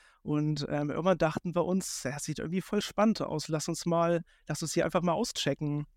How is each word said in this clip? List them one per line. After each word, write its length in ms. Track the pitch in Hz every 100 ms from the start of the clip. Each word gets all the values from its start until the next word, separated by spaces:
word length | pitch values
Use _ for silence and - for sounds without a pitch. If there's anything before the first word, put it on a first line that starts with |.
| - _
Und, 420 | - 151 151 147 143
ähm, 200 | 147 147
irgendwann 260 | - 175 180
dachten 380 | 160 - 180 175
wir 100 | 170
uns, 380 | 185 - -
"Ja, 160 | 127 143
sieht 200 | - 151
irgendwie 220 | 160 185
voll 200 | - 208
spannend 400 | - - 220 208
aus, 260 | - 151 -
lass 200 | 156 -
uns 160 | 165 175
mal, 360 | 170 170 170 - _ -
lass 140 | 151
uns 120 | 160
hier 120 | 170 156
einfach 160 | 180
mal 120 | 175
auschecken." 720 | 160 240 - - 139 151 147 147